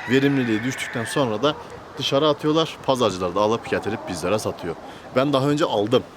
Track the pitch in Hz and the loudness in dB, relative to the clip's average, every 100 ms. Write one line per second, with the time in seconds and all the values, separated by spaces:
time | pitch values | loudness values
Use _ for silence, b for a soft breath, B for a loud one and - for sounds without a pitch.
0 | - 131 143 139 120 107 123 135 - 123 | 2 4 4 2 2 0 -2 -6 -6 -6
1 | 110 151 127 107 143 151 B B - - | -4 0 0 2 0 -2 B B -14 -6
2 | 131 139 151 143 151 160 160 - - 127 | 0 2 2 2 2 2 0 -2 0 2
3 | 113 90 92 90 107 113 - 92 101 110 | 2 2 -2 2 2 2 0 -2 -2 -6
4 | - 90 90 107 104 - 87 78 B B | -6 -4 0 0 -2 -6 -8 -8 B B
5 | B 127 143 139 139 147 139 110 104 123 | B 0 2 2 2 2 2 0 4 2
6 | - | 2